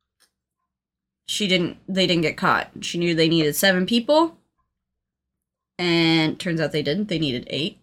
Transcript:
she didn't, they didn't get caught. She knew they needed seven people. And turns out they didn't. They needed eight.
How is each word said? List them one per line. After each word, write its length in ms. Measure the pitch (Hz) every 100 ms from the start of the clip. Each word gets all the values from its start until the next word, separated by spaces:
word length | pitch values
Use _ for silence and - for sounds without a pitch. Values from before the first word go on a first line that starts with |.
| _ _ _ _ _ _ _ _ _ _ _ _ -
she 220 | - 208
didn't, 300 | 185 170 - -
they 180 | 190 185
didn't 160 | 170
get 140 | 156 -
caught. 340 | 175 107 - -
She 160 | - 170
knew 160 | 170
they 140 | 160 165
needed 280 | 165 151 147
seven 300 | 196 185 185
people. 500 | 233 233 311 339 - _ _ _ _ _ _ _ _ _ _ _ _ _ -
And 640 | 175 170 165 160 156 -
turns 220 | 180 160
out 100 | 147
they 140 | 156
didn't. 240 | 143 180 214
They 100 | 165
needed 300 | 147 123 -
eight. 280 | - 190 -